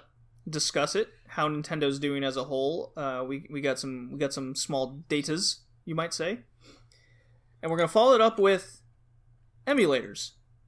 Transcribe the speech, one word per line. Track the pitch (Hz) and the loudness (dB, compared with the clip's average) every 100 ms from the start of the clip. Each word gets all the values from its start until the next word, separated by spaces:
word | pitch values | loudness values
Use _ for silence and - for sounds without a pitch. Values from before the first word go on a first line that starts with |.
| - _ _ _ - | -12 _ _ _ -10
discuss | 151 - 151 147 196 | -4 -2 0 0 -2
it, | 226 - - | -4 -8 -12
how | - 151 | -4 -2
Nintendo's | 151 151 160 143 139 | -2 -6 -2 -2 0
doing | 143 139 | -2 -2
as | 135 131 | -2 -4
a | 135 | -4
whole. | 135 135 165 - - | -2 -2 -2 -6 -8
Uh, | 139 127 131 | -6 -6 -6
we, | 139 - | -8 -8
we | 143 | -4
got | 143 127 | -2 -2
some, | 135 127 123 | -4 -8 -10
we | 139 | -4
got | 143 | -4
some | 139 131 131 | -4 -6 -6
small | - 143 127 139 - | -4 -2 -2 -6 -4
datas, | 147 143 160 202 - _ _ - | -4 -2 -2 -2 -4 _ _ -8
you | 160 | -6
might | 170 | -4
say. | - 165 240 - _ - - - _ _ _ _ _ _ _ | -4 -4 -6 -10 _ -20 -20 -20 _ _ _ _ _ _ _
And | 160 | -4
we're | 165 | 0
gonna | 165 | 4
follow | 214 247 247 | 6 8 8
it | |
up | 220 226 | 6 6
with | 196 185 - - _ _ _ _ _ _ _ _ - | 4 4 0 -18 _ _ _ _ _ _ _ _ 0
emulators. | 285 175 131 104 - - - _ _ | 4 4 2 -2 -10 -12 -14 _ _